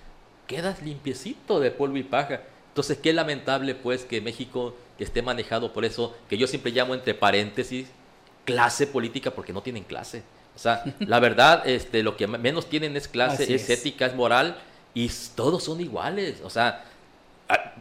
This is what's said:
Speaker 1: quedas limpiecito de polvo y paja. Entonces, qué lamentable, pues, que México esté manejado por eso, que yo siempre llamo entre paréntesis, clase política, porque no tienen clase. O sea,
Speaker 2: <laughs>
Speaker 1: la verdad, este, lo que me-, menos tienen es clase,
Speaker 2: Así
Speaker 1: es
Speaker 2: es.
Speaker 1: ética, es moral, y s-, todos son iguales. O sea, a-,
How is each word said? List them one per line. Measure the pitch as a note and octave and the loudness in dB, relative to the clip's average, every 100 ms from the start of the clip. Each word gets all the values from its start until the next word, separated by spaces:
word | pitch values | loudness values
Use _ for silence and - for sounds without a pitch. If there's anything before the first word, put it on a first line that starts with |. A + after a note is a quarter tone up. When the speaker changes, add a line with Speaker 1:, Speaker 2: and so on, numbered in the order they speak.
| - - - - - | -20 -20 -20 -20 -12
Speaker 1:
quedas | C3+ F#3+ F#3+ | -6 -4 -6
limpiecito | D3+ C#3+ C3+ B2 A3 - - F#3 | -8 -8 -6 -6 -8 -8 0 2
de | B2 | 2
polvo | - C#3 C3+ | 2 0 -2
y | |
paja. | B2+ C3 D3 B2+ - - - | 0 0 0 -4 -10 -20 -10
Entonces, | - - D3 | -4 -2 0
qué | D#3+ | 2
lamentable, | E3 D3+ C#3 C3 C3+ C3+ B2+ | 2 2 -2 0 0 0 -2
pues, | A#2+ B2+ | -2 -2
que | - A2+ | -2 -4
México | A2+ A2+ A#2+ B2+ A#2+ - - - | -4 -8 -8 -6 -6 -8 -16 -10
esté | G2+ A#2+ | -4 -2
manejado | A#2+ A#2 - A2+ A#2 | -2 -2 -2 -2 -2
por | G#2 A2 | -2 -2
eso, | A2+ A2+ - - | -2 -4 -6 -4
que | G#2+ | 0
yo | B2+ | 0
siempre | C#3 B2 | 0 -2
llamo | A#2+ B2+ B2+ | 0 0 0
entre | B2 | -2
paréntesis, | G#2 G#2 G2+ G#2 B2+ A#2+ B2+ C3 - - - - _ | 2 4 4 2 -2 -4 -6 -10 -16 -20 -20 -20 _
clase | - A#2+ A#2+ - C#3 | -2 2 2 2 0
política, | B2+ A#2 C3+ B2+ | 0 -2 -4 -6
porque | G2+ F2+ | -6 -8
no | F#2 | -8
tienen | B2+ A#2 | -8 -10
clase. | F2 C2+ - A#2 - - - - | -10 -12 -10 -14 -16 -20 -20 -4
O | |
sea, | A#2 A2+ C#3+ - | 0 0 -2 -6
Speaker 2:
<laughs> | |
Speaker 1:
la | G2+ A#2+ | 2 6
verdad, | A#2+ A2 C#3+ E3+ C3+ | 6 8 8 8 4
este, | B2 - A2+ | 0 0 0
lo | G#2+ - | 0 0
que | G#2 | -2
me-, | A#2 | 0
menos | A#2+ E3 - | -2 -2 -2
tienen | D3+ D#3 C#3 | -2 -2 -6
es | - | -4
clase, | A#2+ B2+ C#3+ | 0 2 2
Speaker 2:
Así | B2 | 2
Speaker 1:
es | B2+ G#2+ | 2 2
Speaker 2:
es. | A#2+ | 0
Speaker 1:
ética, | D3 - B2+ | 0 -2 -2
es | C3 | 2
moral, | A#2+ A#2+ E3 E3+ - - - | 4 6 4 -2 -14 -20 -10
y | A#2+ A#2 | -4 -4
s-, | - - - | -4 -10 -2
todos | C3 F3 - | 0 0 -2
son | E3 | -6
iguales. | E3 E2 A#2 G3+ F3+ - | -6 -4 -4 -4 -6 -8
O | F#2+ | -4
sea, | A2+ A#2 - - - - - - - - | 0 0 0 -10 -20 -20 -20 -20 -12 0
a-, | - - - | 0 0 -8